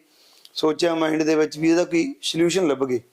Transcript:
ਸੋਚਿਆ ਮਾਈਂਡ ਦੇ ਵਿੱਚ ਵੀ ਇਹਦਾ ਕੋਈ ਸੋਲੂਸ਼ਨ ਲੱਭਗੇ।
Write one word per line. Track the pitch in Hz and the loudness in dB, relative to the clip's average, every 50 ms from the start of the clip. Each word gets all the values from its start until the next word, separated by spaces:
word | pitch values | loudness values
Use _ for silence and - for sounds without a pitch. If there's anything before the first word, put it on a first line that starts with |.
| _ _ _ _ _ _ _ _ _ - - | _ _ _ _ _ _ _ _ _ -18 -10
ਸੋਚਿਆ | - - 156 151 151 175 170 165 | -2 -2 -2 0 0 0 0 0
ਮਾਈਂਡ | 160 165 156 156 156 160 | 0 0 0 0 0 0
ਦੇ | 151 160 | 2 2
ਵਿੱਚ | 151 156 151 143 147 | 2 0 0 -2 -2
ਵੀ | 160 165 | 0 2
ਇਹਦਾ | 165 170 175 | 2 2 2
ਕੋਈ | 165 165 165 170 269 285 - | 0 0 -2 -2 -2 -4 -8
ਸੋਲੂਸ਼ਨ | - - - 160 170 170 156 190 190 151 | -8 -6 -2 0 0 2 2 0 0 0
ਲੱਭਗੇ। | 139 127 139 131 127 120 - _ | 0 0 -2 -2 -2 -4 -6 _